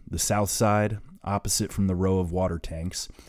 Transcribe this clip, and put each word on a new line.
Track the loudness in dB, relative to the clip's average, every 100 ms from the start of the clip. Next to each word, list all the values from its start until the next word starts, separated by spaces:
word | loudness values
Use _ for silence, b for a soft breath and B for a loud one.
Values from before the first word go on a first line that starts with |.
the | -8 -4
south | 0 2 0
side, | 2 4 4 2 -2 -10 -12
opposite | -4 -4 -2 -2 -2
from | 0 2
the |
row | 2 4 2
of | 2
water | 0 0 -2
tanks, | -6 -6 -6 -6 -10 B